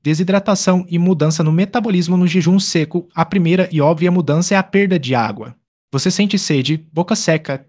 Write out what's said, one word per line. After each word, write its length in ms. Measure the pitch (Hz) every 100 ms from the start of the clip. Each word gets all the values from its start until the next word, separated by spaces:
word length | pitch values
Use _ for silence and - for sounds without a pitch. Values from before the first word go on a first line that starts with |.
desidratação 840 | 147 156 185 196 196 190 - 180 180
e 100 | 170
mudança 460 | 180 170 151 156
no 80 | 156
metabolismo 640 | 160 196 247 220 180 165 180
no 100 | 180
jejum 320 | 180 160 196
seco. 500 | 190 170 151 180 -
A 100 | -
primeira 440 | 165 196 165 180 185
e 100 | 156
óbvia 300 | 143 160 175
mudança 440 | 180 147 151 180
é 40 | 196
a 60 |
perda 340 | 190 196 202 180
de 160 | 131
água. 400 | 123 110 107 113 - _ _ _
Você 180 | 135 190
sente 260 | 180 202 196
sede, 460 | - 147 131 156 160
boca 220 | 165 180
seca, 500 | 220 - 156 156 135